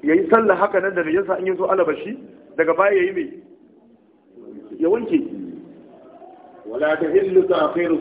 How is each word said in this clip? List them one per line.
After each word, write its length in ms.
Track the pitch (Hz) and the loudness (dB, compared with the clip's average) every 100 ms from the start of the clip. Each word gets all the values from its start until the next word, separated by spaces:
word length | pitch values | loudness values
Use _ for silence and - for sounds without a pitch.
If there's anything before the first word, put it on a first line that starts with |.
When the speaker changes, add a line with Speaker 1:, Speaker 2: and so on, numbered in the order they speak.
Speaker 1:
Ya 120 | 147 | 2
yi 140 | 165 170 | 2 4
sallah 260 | 226 220 180 | 4 4 2
haka 220 | 202 196 | 2 0
nan 140 | 190 | -2
da 80 | 175 | -2
najasa 360 | 160 175 190 185 | -2 -2 -2 -4
in 80 | 185 | -2
ya 100 | 175 | -4
so 80 | 180 | 0
alabashi, 500 | 190 170 - 202 262 - - - - | 0 0 -2 -6 -12 -16 -20 -18 -2
daga 180 | 160 | 0
baya 180 | 165 202 196 | 2 2 2
ya 60 | |
yi 100 | 180 | 0
mai? 180 | 185 147 - - - _ _ _ _ _ _ _ - - - - - | -2 -8 -12 -20 -20 _ _ _ _ _ _ _ -20 -20 -18 -18 -4
Ya 100 | 160 | 0
wanke. 320 | 226 - 320 - - 87 - - - - - - - - - - - 104 | 0 0 -2 -2 -10 -12 -14 -18 -20 -20 -20 -20 -20 -20 -20 -20 -20 -10
Speaker 2:
Wala 300 | 120 151 156 | -2 0 0
tahillu 520 | 165 180 190 185 - | 2 2 4 4 4
ta'khiru 520 | 170 151 165 170 156 | 2 2 0 0 -2